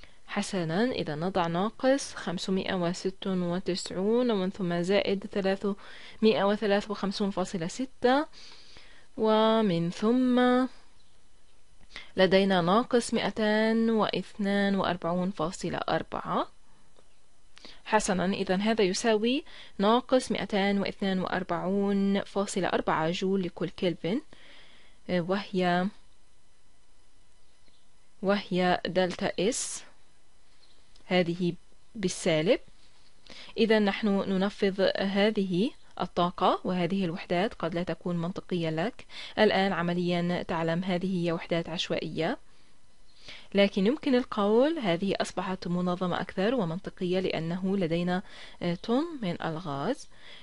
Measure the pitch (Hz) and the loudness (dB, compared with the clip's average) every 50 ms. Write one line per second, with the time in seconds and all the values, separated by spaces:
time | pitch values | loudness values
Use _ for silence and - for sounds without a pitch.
0 | - - - - - - - 202 202 - - 185 165 156 160 190 233 262 - - | -18 -18 -18 -18 -12 -6 -4 -4 -4 -2 -2 -2 -2 0 2 2 2 2 0 -2
1 | 170 170 147 147 170 196 196 196 170 165 165 170 196 220 - - - 262 269 277 | -2 -2 -2 -2 -2 0 0 0 0 2 2 0 0 0 -2 2 4 4 4 4
2 | - - - - - 196 170 185 - - 190 190 - - - 185 175 170 180 - | 2 -4 -10 -8 -6 -4 -4 -4 0 0 0 0 0 0 -2 0 0 0 -2 0
3 | - 190 - - - 196 190 180 180 175 170 185 - - 175 190 - - 165 175 | -4 -4 -4 -4 -4 -2 0 0 0 0 -2 -2 0 -2 -2 -2 -4 -6 -4 -2
4 | 190 214 226 240 254 240 220 196 185 185 - - 185 175 175 175 175 175 202 202 | 0 2 4 4 4 4 2 2 2 0 -2 -2 -2 0 0 0 2 4 4 4
5 | - - 202 196 - 208 - 208 190 190 190 196 - 202 202 - - - - - | 4 2 0 -2 -2 -4 -4 0 2 2 0 0 0 -2 -2 -4 -8 -16 -16 -16
6 | - - - - 214 220 185 143 190 202 208 208 226 202 202 202 - 214 202 - | -16 -14 -4 4 4 4 6 6 4 2 2 2 2 2 2 2 2 -2 -6 -4
7 | - 190 202 - 208 196 202 180 185 - - 180 160 180 - - 262 - - - | -2 -4 -2 0 -2 -2 0 -2 -4 -2 -2 -4 -4 -4 -4 -6 -6 -6 -4 2
8 | - 247 262 285 320 - - - - - - - - - - - - - - - | 4 4 4 4 2 0 -8 -16 -16 -16 -16 -16 -16 -16 -16 -16 -16 -16 -18 -18
9 | - - - - 220 220 214 214 220 220 220 226 220 202 170 170 170 170 - - | -18 -12 -4 0 4 4 6 6 6 6 6 6 4 4 4 2 2 0 -2 0
10 | 214 220 240 254 254 254 247 247 247 247 247 254 262 254 - - - - - - | 2 4 4 4 4 6 6 6 6 6 6 4 4 2 -2 -10 -18 -18 -18 -18
11 | - - - - - - - - - - - - - - - - - - - - | -18 -18 -18 -18 -18 -18 -18 -18 -18 -18 -18 -18 -18 -18 -18 -18 -16 -14 -14 -14
12 | - - - 190 185 180 196 190 196 196 190 180 170 170 190 226 247 - - 240 | -12 -4 2 4 6 8 8 6 6 6 4 4 4 4 4 4 4 4 2 2
13 | 233 - 233 214 - 196 - - 220 214 214 214 220 220 226 226 226 226 226 214 | 2 2 0 0 0 0 0 0 2 2 4 4 4 4 4 4 4 4 4 2
14 | 196 - - 180 190 - - - 202 196 202 202 202 202 196 190 208 - 175 180 | 2 2 0 -2 -4 -6 -6 -2 0 2 2 2 4 2 2 2 2 0 0 0
15 | - 165 175 180 180 185 202 - 156 165 190 - - 170 151 - - - 160 160 | -2 -2 0 0 0 -2 -2 -2 -4 -4 -4 -4 -6 -4 -4 -2 -2 0 0 0
16 | - - - - - 160 170 233 262 - - - - - - - - - - - | -2 -4 -8 -6 -4 -2 -2 -2 -2 -4 -8 -18 -18 -18 -18 -18 -18 -18 -18 -18
17 | - - - - - - - - - - - - - - - - - - 220 214 | -18 -18 -18 -18 -18 -18 -18 -18 -18 -18 -18 -16 -16 -16 -16 -14 -4 2 2 2
18 | - - 190 180 175 190 202 - 190 - 185 190 202 220 226 233 208 180 220 - | 2 2 0 2 2 0 0 0 0 0 0 0 2 2 2 2 2 2 2 0
19 | - 233 220 208 214 240 254 294 - - - - - - - - 196 208 226 247 | 2 4 4 6 6 4 4 0 -2 -6 -14 -16 -16 -12 -2 2 4 6 6 4
20 | - - 269 254 247 - 214 - 180 - - 196 190 202 202 202 190 - 185 - | 4 4 2 4 4 2 -2 -2 -2 0 0 2 2 2 2 2 0 0 -2 -2
21 | 202 190 190 185 175 - - 180 180 - 175 165 165 180 196 202 196 202 202 196 | 0 0 2 0 0 0 -2 -2 -2 -2 -4 -2 0 0 0 2 2 2 2 2
22 | 196 196 196 202 - - - 202 196 202 - 202 175 - - - - - 160 151 | 4 4 2 2 0 -2 -2 -2 -2 0 0 0 0 2 0 0 2 2 2 2
23 | 160 160 175 - 190 185 196 196 180 170 - - 170 160 - - 202 180 170 - | 2 0 0 0 0 0 0 0 0 -2 -4 -4 -6 -6 -4 0 0 0 0 0
24 | - 165 208 294 - - - - - - - - - - - - - - - - | -2 -2 -2 -2 -4 -6 -16 -18 -18 -18 -18 -18 -18 -18 -18 -18 -18 -18 -18 -14
25 | - - 180 180 165 180 190 202 196 - - 185 185 180 175 180 185 208 - - | -6 -2 0 0 0 0 -2 -2 -2 -2 0 2 2 4 4 2 2 0 -4 -8
26 | - - - - - - - - - - - - - - - - - - - - | -18 -18 -18 -18 -18 -18 -18 -18 -18 -18 -18 -18 -18 -18 -18 -18 -18 -18 -18 -16
27 | - - - - - - - - - - - - - - - - - - - - | -16 -18 -18 -18 -16 -16 -16 -16 -16 -16 -16 -16 -16 -16 -16 -16 -16 -16 -16 -16
28 | - - - - - 185 202 202 - - 185 180 180 180 175 - - - 165 185 | -16 -16 -10 -4 2 2 2 2 2 0 0 2 4 4 2 2 0 -2 0 2
29 | 185 175 - - 202 - - - 175 220 269 - - - - - - - - - | 2 2 0 -2 -4 -4 0 0 0 0 0 0 -4 -6 -8 -10 -12 -14 -18 -18
30 | - - - - - - - - - - - - - - - - - - - - | -18 -18 -18 -18 -18 -18 -18 -18 -18 -18 -18 -18 -18 -16 -18 -18 -16 -16 -16 -12
31 | - - 185 180 180 170 170 180 180 175 170 - - - - - - - - 226 | -4 2 2 2 4 2 0 0 0 -2 -2 -4 -8 -16 -18 -18 -16 -14 -8 -4
32 | 190 185 - - - 190 160 156 156 196 277 359 - - - - - - - - | -2 -2 -2 0 0 2 2 4 4 4 2 2 0 -8 -16 -16 -16 -16 -16 -16
33 | - - - - - - - - - - - - 226 202 220 214 208 202 190 - | -16 -16 -16 -16 -16 -16 -16 -14 -14 -8 0 2 4 6 6 6 6 4 2 2
34 | - 208 196 196 - - 196 190 190 202 - - 214 196 190 196 190 - - - | 2 2 2 2 2 0 2 2 2 0 0 0 0 0 2 4 2 2 4 2
35 | - 196 196 202 202 220 214 208 190 185 180 175 214 302 - - - - - - | 0 0 2 4 4 4 4 2 0 2 2 2 2 0 -2 -6 -18 -14 -6 -6
36 | 180 - - 190 175 175 - - 185 214 311 392 - 190 180 180 175 165 196 196 | -6 -2 0 0 0 0 2 2 4 4 4 4 0 -2 0 0 0 0 0 0
37 | 190 165 160 196 - - 180 175 190 240 - - - 160 175 170 180 - 165 - | 0 -2 -2 -4 -4 -2 0 2 2 0 -2 -4 -4 -2 -2 -2 -2 -2 -4 -4
38 | - 180 175 170 165 175 196 - - - 185 175 165 160 160 156 175 240 - - | -4 -2 -2 -2 -2 -2 -4 -6 -6 -4 -2 -2 0 0 0 -2 -2 -2 -4 -8
39 | - - - - - - - - 214 208 - 190 190 196 185 160 175 175 175 175 | -18 -16 -14 -14 -12 -6 2 4 4 6 6 4 2 2 2 0 0 0 0 0
40 | 180 175 175 175 175 175 175 - - - 190 165 165 165 165 170 185 196 180 175 | 0 0 2 2 0 0 0 -2 -2 -2 -2 -2 0 0 0 0 0 0 -2 0
41 | 185 185 196 175 170 170 165 165 - - 175 165 170 - 160 180 - - 170 - | 0 0 0 0 0 0 0 -2 -2 -2 -2 -2 -2 -2 -4 -4 -2 -2 -2 -4
42 | - 160 - 156 160 185 277 - - - - - - - - - - - - - | -4 -4 -4 -2 -2 -2 -2 -4 -8 -16 -18 -18 -18 -18 -18 -18 -18 -18 -18 -18
43 | - - - - - - - - - - - 196 202 202 - 208 190 214 285 320 | -18 -18 -16 -16 -16 -16 -16 -16 -10 -2 4 4 4 4 4 4 4 4 2 2
44 | - 294 254 247 254 - - 220 202 208 214 233 262 311 339 320 233 185 170 170 | 2 2 2 2 2 0 -2 0 2 4 6 6 6 4 2 0 0 0 0 2
45 | 196 196 - - - - - - 180 190 185 - - 175 175 180 180 180 180 175 | 2 0 0 0 -2 -4 -2 -4 -4 -4 -4 -4 -2 -2 -2 0 0 0 0 0
46 | 185 180 160 - 190 - - 196 185 220 269 254 190 165 160 190 - 165 - - | 0 -2 -2 -2 -4 -4 -2 0 0 2 2 2 0 0 -2 -4 -8 -10 -8 -4
47 | 190 175 180 190 190 - - - 160 165 170 180 185 185 196 202 180 156 165 170 | -2 0 0 0 0 0 -2 -2 -2 -2 -4 -2 0 0 0 2 2 2 2 0
48 | 175 180 180 185 - - - - - - - - - 175 170 170 - - 233 262 | 2 2 0 0 -2 -6 -14 -16 -16 -16 -10 -4 -2 -2 -2 -2 0 0 2 2
49 | 320 349 320 262 220 175 165 - - 165 156 156 185 160 139 139 143 202 285 - | 2 0 -4 -4 -4 -4 -4 -2 -4 -4 -4 -4 -6 -4 -4 -2 -2 -2 -4 -4
50 | - - - - - - - - | -6 -18 -18 -18 -18 -18 -18 -16